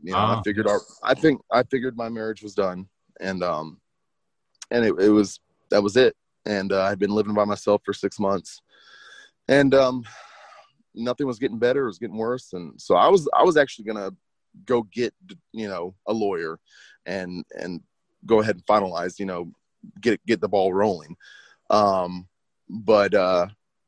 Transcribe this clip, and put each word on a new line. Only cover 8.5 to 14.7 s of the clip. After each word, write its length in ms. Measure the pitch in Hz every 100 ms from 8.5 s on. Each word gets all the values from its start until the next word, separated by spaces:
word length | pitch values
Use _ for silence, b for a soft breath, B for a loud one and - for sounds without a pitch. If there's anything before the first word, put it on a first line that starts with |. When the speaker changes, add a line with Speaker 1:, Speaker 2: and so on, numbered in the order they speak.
| - _ B B B B B B _ -
Speaker 1:
and, 260 | 139 139
um, 300 | 135 131 127 117 B B B B B B B _ -
nothing 300 | 117 120 139
was 120 | 113
getting 200 | 131 110
better. 240 | 120 131
It 40 | 127
was 120 | 90
getting 180 | 113 104
worse. 360 | 113 127 -
And 260 | 92 85 57
so 140 | - 90
I 120 | 127
was, 200 | 190 147
I 100 | -
was 140 | 165 151
actually 280 | 139 - 107
gonna 260 | 107 98 - _ _ _ -
go 180 | 95